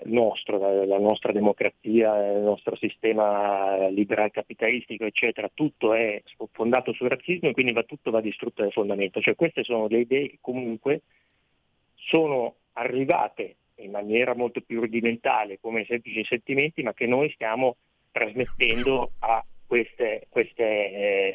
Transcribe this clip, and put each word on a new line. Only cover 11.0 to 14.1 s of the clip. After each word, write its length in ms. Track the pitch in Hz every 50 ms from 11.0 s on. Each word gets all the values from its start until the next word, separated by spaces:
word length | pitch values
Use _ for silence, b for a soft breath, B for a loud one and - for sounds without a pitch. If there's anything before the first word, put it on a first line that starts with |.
| - _ _ _ _ _ _ _ _ _ _ _ _ _ _ _ _ _ _
sono 600 | _ - - - 165 160 151 143 127 120 117 - _ _ _ _
arrivate 840 | 123 120 120 120 127 135 135 170 - - 208 - - 110 90 - _ _ _ _
in 160 | - 110 98
maniera 440 | 101 101 104 104